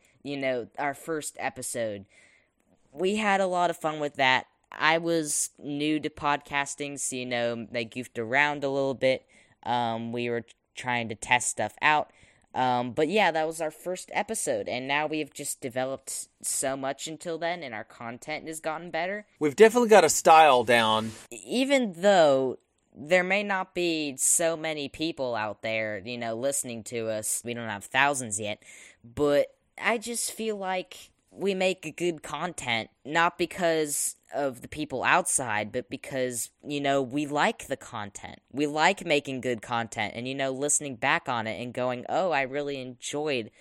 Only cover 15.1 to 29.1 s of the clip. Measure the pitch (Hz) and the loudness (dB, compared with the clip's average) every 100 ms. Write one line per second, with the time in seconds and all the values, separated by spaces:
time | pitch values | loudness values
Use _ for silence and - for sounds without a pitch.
15.1 | 156 143 - 143 - 135 123 131 135 - | -2 -6 -8 -10 -8 -6 -4 -4 -6 -10
16.1 | - - _ - - 135 135 135 143 - | -10 -12 _ -6 -2 -2 -2 -4 -6 -8
17.1 | 156 175 160 165 175 139 110 113 - 117 | -10 -8 -4 -4 -4 -8 -10 -12 -12 -12
18.1 | 120 - 151 156 160 160 156 175 160 180 | -10 -8 -8 -8 -8 -6 -6 -6 -6 -4
19.1 | 208 - - 151 139 220 240 233 214 175 | -6 -10 -2 0 8 8 8 8 8 8
20.1 | - 180 160 156 127 113 120 110 110 110 | 6 8 10 12 8 8 6 6 4 0
21.1 | 110 - 113 101 220 269 277 226 165 202 | -8 -16 -16 -4 -2 2 2 0 2 6
22.1 | 190 151 135 131 - _ _ _ - 143 | 8 8 6 2 -4 _ _ _ -10 2
23.1 | 180 180 196 208 190 185 180 175 160 147 | 2 4 0 0 -4 -4 -2 -2 -2 -4
24.1 | 131 - - 165 165 160 156 139 - 160 | -2 2 2 2 0 -4 -4 -6 -6 -6
25.1 | 165 127 113 107 101 117 110 110 104 101 | -4 -4 -2 -4 -4 -4 -2 -2 -6 -8
26.1 | 123 117 113 135 139 127 113 107 120 110 | -8 -6 -2 -2 -2 -6 -10 -8 -6 -4
27.1 | 107 107 - 120 117 113 101 - 131 143 | -4 -4 -6 -6 -8 -6 -8 -2 2 4
28.1 | 139 120 101 104 107 - - - _ 117 | 2 -4 -6 -6 -8 -12 -20 -20 _ -12